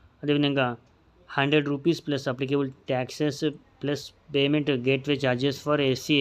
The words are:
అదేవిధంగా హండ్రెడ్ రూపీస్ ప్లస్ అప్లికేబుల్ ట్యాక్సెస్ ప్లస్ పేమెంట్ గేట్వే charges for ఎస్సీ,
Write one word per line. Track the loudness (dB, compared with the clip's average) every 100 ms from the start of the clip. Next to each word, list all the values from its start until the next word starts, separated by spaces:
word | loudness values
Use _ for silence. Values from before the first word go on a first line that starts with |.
| -20 -10
అదేవిధంగా | -2 2 2 2 0 -2 _ _ _ _ -10
హండ్రెడ్ | -2 2 2 2
రూపీస్ | -2 0 -2 -2
ప్లస్ | -4 -4
అప్లికేబుల్ | -4 -2 0 -2 -6 -4
ట్యాక్సెస్ | -4 -2 -2 -2 0 -4 -4 -16 _
ప్లస్ | -6 -6 -8 _ -4 0
పేమెంట్ | 2 2 2 0 2
గేట్వే | 0 2 0 2
charges | 0 0 -2 -2
for | 0 2
ఎస్సీ, | 0 2 2